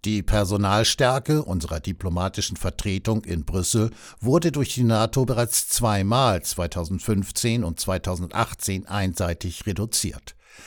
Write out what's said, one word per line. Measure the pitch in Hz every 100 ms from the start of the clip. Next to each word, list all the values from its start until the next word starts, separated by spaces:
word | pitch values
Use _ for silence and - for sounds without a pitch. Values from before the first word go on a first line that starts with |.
| -
Die | 107
Personalstärke | 95 107 98 101 101 104 113 - 127 131 110 151
unserer | - 92 - 78
diplomatischen | - 87 92 85 95 - - 95
Vertretung | 95 - 104 95 117 110 -
in | 87
Brüssel | 73 92 90 113 110 - - -
wurde | 113 156 165
durch | 147 131
die | - 120
nato | 110 110 - 127
bereits | 117 117 - -
zweimal, | - 120 101 98 120 131 92
zweitausendfünfzehn | - - 87 - 80 90 - 101 95 - 120 117 87
und | 82
zweitausendachtzehn, | - 92 - 90 90 - 113 - - 95 -
einseitig | 101 95 87 87 85 87 - -
reduziert. | 95 110 - 95 65 - - _ -